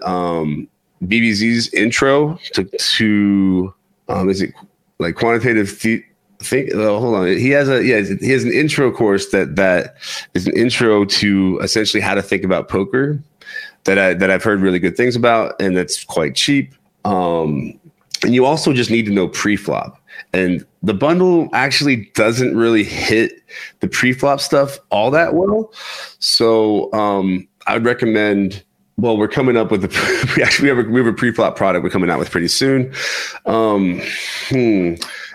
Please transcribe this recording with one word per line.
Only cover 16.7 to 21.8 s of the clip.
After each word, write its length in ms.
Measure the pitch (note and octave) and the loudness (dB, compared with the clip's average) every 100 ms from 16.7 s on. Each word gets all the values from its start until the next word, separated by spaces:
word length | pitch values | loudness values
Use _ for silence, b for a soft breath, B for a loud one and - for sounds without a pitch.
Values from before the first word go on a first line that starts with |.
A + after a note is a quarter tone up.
| _ _ _ | _ _ _
Um, 760 | G#2 F#2 F2 E2+ D#2 C#2 D2+ - - _ _ - | -4 -2 0 0 -2 -4 -6 -12 -20 _ _ -4
and 100 | - | 0
you 120 | B2 C3 | 4 4
also 260 | D#3 F3 | 2 0
just 200 | B2+ G#2+ | 0 0
need 140 | A#2 G#2 | 0 0
to 40 | |
know 160 | G2+ F2 | 0 0
pre-flop. 760 | - G#2 G2+ - B1 - - _ B B | -2 -2 -2 -2 -4 -6 -14 _ B B
And 320 | F#2 F#2 F2 - - | -2 0 -2 -6 -6
the 100 | E3+ | -4
bundle 540 | G2 C#3+ F3 F#3 E3+ - | 0 0 2 2 2 0
actually 560 | A#2+ C3+ A#2+ | 0 0 0